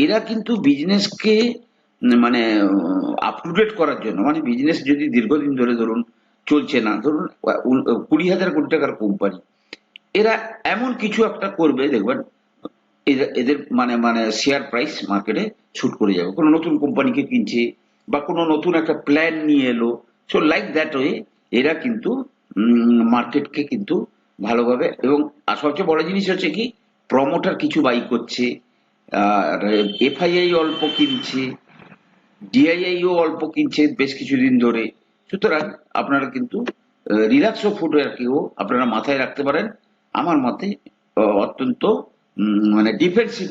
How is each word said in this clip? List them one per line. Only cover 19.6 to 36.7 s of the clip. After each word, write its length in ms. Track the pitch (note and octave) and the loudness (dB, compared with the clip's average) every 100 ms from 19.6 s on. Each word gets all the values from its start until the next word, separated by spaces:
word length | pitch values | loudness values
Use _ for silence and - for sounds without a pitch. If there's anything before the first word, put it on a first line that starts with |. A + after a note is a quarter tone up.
| B2+ | 2
এলো, 340 | A#2 A#2 A#2+ - _ _ | 0 -2 -4 -10 _ _
so 80 | F#3+ | 0
like 380 | D#3 E3 G3 D#3 | 2 0 0 -2
that 220 | D#3 C#3 | -2 -2
way 220 | C#3+ - - _ _ | -2 -4 -10 _ _
এরা 240 | A#2 C#3 | 0 0
কিন্তু, 500 | D#3 B2+ A2 E3 C4 - _ _ - | 0 -4 -4 -4 -4 -8 _ _ 0
উম, 540 | A2+ A#2+ A#2 A#2+ A2+ | 4 4 6 4 4
মার্কেটকে 540 | A#2+ A#2+ C#3+ - - | 2 0 -4 -4 -6
কিন্তু 420 | C#3+ A2+ - D#3 A#3+ _ _ - | -4 -6 -2 -4 -4 _ _ -10
ভালোভাবে, 500 | G#2 A#2 A#2+ B2 D#3 - | -2 0 2 0 -2 -2
এবং 260 | B2 D3 D3 - - | 0 2 0 -6 -6
আর 100 | G#2+ | -2
সবচেয়ে 300 | D3+ D3 F3 | -2 -2 0
বড় 180 | D#3+ | 0
জিনিস 260 | E3 G3 F#3 | 0 -2 -2
হচ্ছে 200 | F3+ F#3+ | -2 -2
কি, 220 | G3 A#3 - _ _ _ | -4 -6 -8 _ _ _
প্রমোটার 480 | B2+ C#3+ E3 F3+ E3 | 0 2 0 -2 -2
কিছু 260 | D3 D#3+ | -2 0
বাই 180 | C3 B2 - | 0 0 -2
করছে, 520 | A#2 - - B2 D3 _ _ _ _ _ | -6 -4 -4 -4 -4 _ _ _ _ _
আর 520 | - G2+ G#2 E2+ E2 G2+ G#2+ G2+ - | -2 2 2 0 -2 0 0 0 0
এফআইআই 520 | B2+ D3 F3 F3 F3+ | 0 0 0 2 2
অল্প 360 | E3+ D#3+ D3+ D3+ - | 2 0 -2 -4 0
কিনছে, 540 | C#3+ B2+ - C3 C3 - _ - - - _ _ _ _ - | 0 0 -6 -6 -6 -8 _ -20 -20 -20 _ _ _ _ -2
ডিআইআই 520 | B2+ D#3 F3 F#3 F3+ | 4 4 2 0 0
ও 100 | F3+ | 2
অল্প 320 | F3 D#3+ D#3 D#3 | 2 0 -2 -4
কিনছে 480 | - D3 C#3+ D3+ B2 | -2 -2 2 2 2
বেশ 160 | C#3 | -4
কিছুদিন 440 | - B2+ C3+ C3 B2 | -4 -2 2 4 4
ধরে। 320 | A#2+ A#2 G#2 - _ _ _ | 4 2 -4 -10 _ _ _
সুতরাং 400 | G3 D#3 D3+ - - _ | -2 0 0 -4 -10 _
আপনারা 360 | - B2 C#3 C3 | -6 0 0 -2
কিন্তু, 300 | B2 B2 G3+ | -6 -6 -6
আহ, 560 | A#3+ | -6